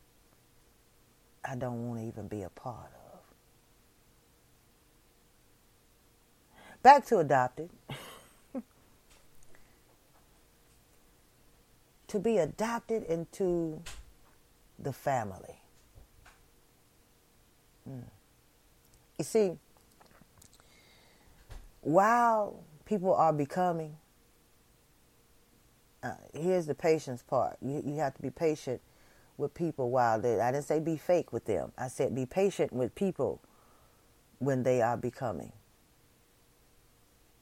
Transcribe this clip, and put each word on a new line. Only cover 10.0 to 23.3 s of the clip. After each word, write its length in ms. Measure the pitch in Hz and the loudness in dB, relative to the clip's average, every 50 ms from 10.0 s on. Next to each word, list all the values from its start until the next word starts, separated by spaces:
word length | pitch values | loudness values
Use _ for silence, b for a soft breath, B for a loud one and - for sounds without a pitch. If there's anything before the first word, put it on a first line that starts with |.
| _ _ _ _ _ _ _ _ _ _ _ _ _ _ _ _ _ _ _ _ _ _ _ _ _ _ _ _ _ - _ - _ _ _ _ _ _ _ _ _ - | _ _ _ _ _ _ _ _ _ _ _ _ _ _ _ _ _ _ _ _ _ _ _ _ _ _ _ _ _ -20 _ -20 _ _ _ _ _ _ _ _ _ -6
To 100 | - 208 | -6 -2
be 180 | 170 226 226 196 | 0 0 2 2
adopted 640 | 156 156 - - 214 233 233 233 - - 226 220 - | 0 0 -2 -4 -4 -4 -4 -4 -4 -4 -4 -4 -2
into 800 | - 165 170 165 - - - 196 180 175 170 165 160 156 156 170 - - - - - - - - - - _ _ _ _ _ _ _ _ - | -2 -4 -4 -4 -8 -6 -4 -2 0 0 0 -2 -4 -6 -10 -12 -14 -14 -16 -18 -20 -20 -20 -20 -20 -20 _ _ _ _ _ _ _ _ -10
the 140 | - 139 127 | -10 -10 -8
family. 680 | - - 147 135 123 110 101 92 85 - - - - - - _ - _ _ - - - _ _ - - - - _ - _ _ _ _ _ _ _ _ _ _ _ _ _ _ _ _ _ _ _ _ _ _ _ _ _ _ _ - | -6 -4 -2 -2 -2 -2 -4 -10 -14 -16 -20 -20 -20 -20 -20 _ -20 _ _ -20 -20 -20 _ _ -20 -20 -20 -20 _ -20 _ _ _ _ _ _ _ _ _ _ _ _ _ _ _ _ _ _ _ _ _ _ _ _ _ _ _ -18
Mm. 180 | 139 135 123 117 - - - _ _ _ _ _ _ _ _ _ _ _ _ _ _ _ - _ _ _ - | -16 -14 -14 -16 -18 -20 -20 _ _ _ _ _ _ _ _ _ _ _ _ _ _ _ -20 _ _ _ -10
You 60 | 160 | -6
see, 340 | - - 220 208 185 160 - _ _ - - _ _ _ - - - - - - _ _ - - - - - b b b b b b b b b b b b b b b b b b - - - - - - | -2 2 2 2 2 0 -6 _ _ -20 -20 _ _ _ -20 -20 -20 -20 -20 -20 _ _ -20 -20 -20 -20 -20 b b b b b b b b b b b b b b b b b b -20 -18 -20 -20 -18 -10
while 840 | - 123 156 190 196 220 233 240 240 233 226 214 208 - - - - - - - - | -2 2 4 6 6 6 6 4 4 4 4 2 0 -4 -8 -14 -18 -20 -20 -14 -8
people 280 | - 214 196 175 190 160 | -4 -2 0 2 2 4
are 200 | - 160 160 | 4 4 4